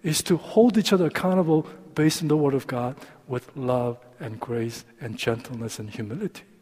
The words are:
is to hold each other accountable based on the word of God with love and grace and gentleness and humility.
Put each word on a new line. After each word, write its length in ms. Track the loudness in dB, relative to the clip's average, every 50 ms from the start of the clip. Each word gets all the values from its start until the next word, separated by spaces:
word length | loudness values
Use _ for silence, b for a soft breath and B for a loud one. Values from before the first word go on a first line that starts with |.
is 220 | -2 -2 -2 -2 2
to 140 | 0 0
hold 380 | 0 0 2 4 6 6 6 6
each 160 | 4 4 4
other 140 | 4 4 4
accountable 600 | 2 0 0 0 2 2 2 4 4 2 2 2 B B B B -10 -2
based 300 | 2 2 2 2 2 0
on 40 |
the 80 | 2 2
word 200 | 4 4 2 2
of 100 | 0 -2
God 300 | -4 -4 -4 -4 -4 -6 B B B B B B
with 280 | -8 -8 -8 -8 -8 _
love 440 | -6 -2 0 0 2 0 -2 -4 -6 -14 -20 -16 -12
and 200 | -12 -10 -10 -10
grace 460 | -8 -6 -4 -4 -4 -4 -6 -10 -16 _ _ _
and 160 | -10 -10 -8
gentleness 600 | -4 -2 -2 -2 -2 -6 -12 -10 -10 -8 -10 -10
and 100 | -10 -12
humility. 540 | -12 -10 -10 -8 -8 -6 -6 -6 -8 -8 -12 -20 _ _ _